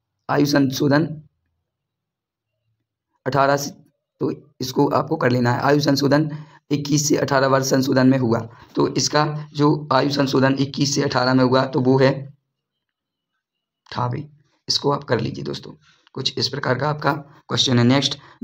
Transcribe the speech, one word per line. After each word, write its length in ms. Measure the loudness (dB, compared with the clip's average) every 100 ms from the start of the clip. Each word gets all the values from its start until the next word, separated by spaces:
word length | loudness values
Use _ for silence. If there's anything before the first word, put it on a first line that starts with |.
| _ _ -4
आयु 180 | 0 2
संशोधन 600 | 2 0 0 2 2 0 -6 -16 _ _ _ _ _ _ _ _ _ _ _ _ _ _ _ _ _ _ _ -2
अठारह 300 | 2 2 2
से, 140 | -4 -12 _ _ _ _
तो 100 | -6 -6 -12 -12
इसको 260 | -6 0 0
आपको 280 | 0 -2 -2
कर 140 | 0
लेना 220 | 2 0
है। 80 | 0
आयु 200 | 2 2
संशोधन 480 | 2 0 2 2 0 -6 -14 -20 -6
इक्कीस 380 | -4 -2 -2 0
से 80 | 0
अठारह 300 | 2 2 4
वर्ष 200 | 2 2
संशोधन 400 | 0 2 4 4
में 100 | 4
हुआ। 200 | 2 -2 -4 -14 -10 -2
तो 100 | -2
इसका 340 | -2 -2 0 0 -4 -8
जो 340 | 0 2 2 0
आयु 180 | 0 0
संशोधन 440 | 0 0 2 2 0
इक्कीस 360 | -2 -2 -2
से 80 | -2
अठारह 320 | -2 0 2
में 80 | 2
हुआ 200 | 4 2
तो 160 | 0 0
वो 180 | 2 4
है 140 | 2 0 -6 -18 _ _ _ _ _ _ _ _ _ _ _ _ _ _ _
ठावे। 380 | -6 -4 -6 -10 _ _ _ -6
इसको 220 | -4 -2
आप 120 | -2
कर 160 | -2 -2
लीजिए 240 | -2 -6
दोस्तों, 280 | -10 -10 -14 -20 _ _ _
कुछ 240 | -10 -6 -4
इस 100 | -6
प्रकार 260 | -4 -4
का 140 | -2 -2
आपका 220 | -2 -2
क्वेश्चन 680 | -4 -6 -20 -8 -4 0 2
है। 60 |
Next, 340 | 4 2 0 -6 -14 -6